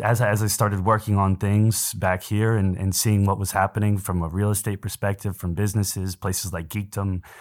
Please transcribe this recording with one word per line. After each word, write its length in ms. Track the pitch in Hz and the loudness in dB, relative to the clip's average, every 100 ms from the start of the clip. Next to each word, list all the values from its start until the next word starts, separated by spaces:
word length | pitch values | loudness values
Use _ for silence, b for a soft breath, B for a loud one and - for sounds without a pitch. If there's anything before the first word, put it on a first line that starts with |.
as, 160 | 104 120 | 0 2
as 220 | 110 104 | 2 2
I 40 | 107 | 2
started 380 | - 107 98 | 2 0 2
working 320 | 95 107 - 101 | 2 2 2 2
on 180 | 95 92 | 4 2
things 580 | 101 104 110 101 - | 2 4 4 2 -2
back 280 | 95 92 92 | -2 0 0
here 340 | - 104 113 110 | -2 0 2 2
and, 200 | 98 90 | 0 0
and 180 | 95 | -2
seeing 320 | 92 110 104 98 | 0 2 4 2
what 120 | 98 | 2
was 120 | 95 | 0
happening 460 | 98 95 107 104 98 | 0 0 0 0 0
from 240 | - 90 | 0 -2
a 60 | 82 | -2
real 220 | 92 104 | 0 0
estate 300 | 101 110 98 | 0 -4 -6
perspective, 560 | 107 - 101 98 104 90 | -8 -4 -4 -2 -6 -6
from 180 | 90 | -4
businesses, 600 | 85 104 110 98 101 95 90 | -2 0 0 -2 -2 -6 -4
places 360 | 98 90 92 | -4 -4 -4
like 160 | 82 80 | -8 -6
Geekdom, 540 | 104 101 101 98 92 B B | -8 -6 -4 -4 -4 B B